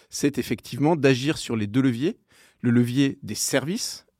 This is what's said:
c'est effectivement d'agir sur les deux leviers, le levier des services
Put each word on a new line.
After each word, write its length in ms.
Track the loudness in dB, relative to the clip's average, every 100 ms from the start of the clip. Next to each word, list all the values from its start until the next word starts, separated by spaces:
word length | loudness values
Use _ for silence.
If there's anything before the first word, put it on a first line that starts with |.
| _
c'est 300 | -2 0 0
effectivement 580 | -4 -6 -6 0 2 4
d'agir 400 | 4 2 0 -4
sur 180 | -4
les 120 | -4 0
deux 160 | 2
leviers, 340 | 2 0 -4 -6 _ _ _ _
le 80 | 2
levier 480 | 4 4 2 0 -2
des 120 | -8
services 680 | -6 -2 -2 -2 -6 -8 -12 -18